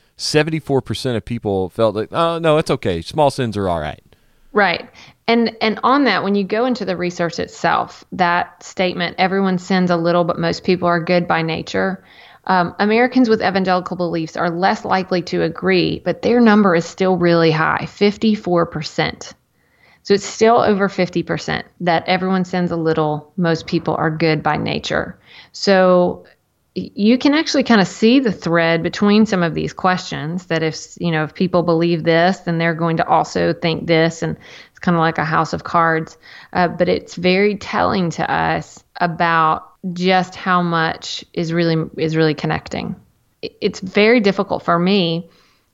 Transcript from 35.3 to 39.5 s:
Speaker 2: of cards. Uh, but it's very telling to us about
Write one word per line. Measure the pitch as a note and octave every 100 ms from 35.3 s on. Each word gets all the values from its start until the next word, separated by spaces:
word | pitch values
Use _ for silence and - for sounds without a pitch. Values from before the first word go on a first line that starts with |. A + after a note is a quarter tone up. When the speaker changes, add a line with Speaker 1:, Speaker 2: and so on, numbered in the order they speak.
| D#3+ D#3
Speaker 2:
of | E3
cards. | - F3 E3 D#3+ D#3+ - - - -
Uh, | - E3+
but | E3+ F3+
it's | - -
very | - F3+ F#3 G#3 G3+
telling | - G#3+ F3 G3 E3+
to | E3+ -
us | D#3+ D#3+ E3 - - _ -
about | F3 D#3+ E3+ E3 D#3+